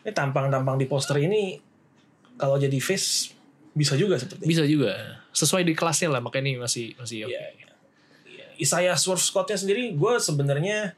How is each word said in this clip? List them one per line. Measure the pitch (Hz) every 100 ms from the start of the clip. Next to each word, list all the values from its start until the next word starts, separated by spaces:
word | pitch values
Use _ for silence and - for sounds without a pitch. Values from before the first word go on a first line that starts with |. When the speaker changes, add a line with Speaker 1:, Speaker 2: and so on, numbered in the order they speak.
Speaker 1:
Ini | -
tampang-tampang | 208 139 139 135 135 131 135
di |
poster | 131 143 139 143
ini | 151 214 196 - _ _ _ _ _ _ _ -
kalau | 139 139
jadi | 139 139
face | - 196 - - - - _ _ -
bisa | - 143 139
juga | 202 165
sepertinya. | 127 - 151
Speaker 2:
Bisa | 165
juga. | 147 151 120 95 107 - -
Sesuai | - 156 190
di | 175
kelasnya | 160 170 147 170
lah, | 131
makanya | 120 135 139
ini | 131
masih, | 120 123 113
masih | 104 120 110
oke. | 104
Speaker 1:
Iya, | - 76
iya. | - - _ _ _ _ -
Iya. | - - - -
Isaiah | 151 165 180
Swerve | 170 - 180
Scottnya | - 196 185 202
sendiri, | 190 208 247
gue | 156 196 240
sebenarnya | 220 147 139 143 180 214 208